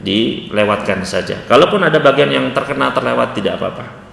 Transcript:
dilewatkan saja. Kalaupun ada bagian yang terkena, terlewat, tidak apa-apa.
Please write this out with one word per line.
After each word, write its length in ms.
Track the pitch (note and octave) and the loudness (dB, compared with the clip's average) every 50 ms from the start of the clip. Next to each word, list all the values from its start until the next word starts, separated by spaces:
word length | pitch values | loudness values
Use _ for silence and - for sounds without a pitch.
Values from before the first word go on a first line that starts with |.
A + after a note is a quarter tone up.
| - | -2
dilewatkan 1000 | G2 F#2+ G#2+ A2+ - - - - - - G#2 G#2 G2+ G#2 - - - G2 - F#3 | 0 0 2 2 0 -2 -6 -8 -4 0 2 2 2 2 0 0 -2 -2 -2 -2
saja. 400 | - - F#3+ - - - - - - | -2 -2 -4 -2 -2 -6 -8 0 4
Kalaupun 360 | - - F3+ F3 G#3 G3+ F3+ | 4 4 4 2 -2 0 2
ada 160 | D#3+ D#3 D#3 | 2 2 4
bagian 320 | C#3+ C#3+ C3 C#3 C#3+ C#3+ | 4 4 4 4 2 2
yang 200 | C#3 C3 C3 C3 | 2 0 0 0
terkena, 400 | B2+ C#3 C3 C3+ C#3+ C3+ C3+ C3 | -2 -2 -2 -2 -2 -2 -2 0
terlewat, 440 | B2+ C3 B2 B2 B2 B2 A#2+ A#2 - | 0 -2 -2 0 0 0 0 -2 -2
tidak 240 | A2 G2+ - - F#2 | -2 -2 -2 -2 -2
apa-apa. 460 | F#2 F#2 F2+ - - - - - - - | -4 -6 -6 -8 -12 -14 -14 -18 -20 -20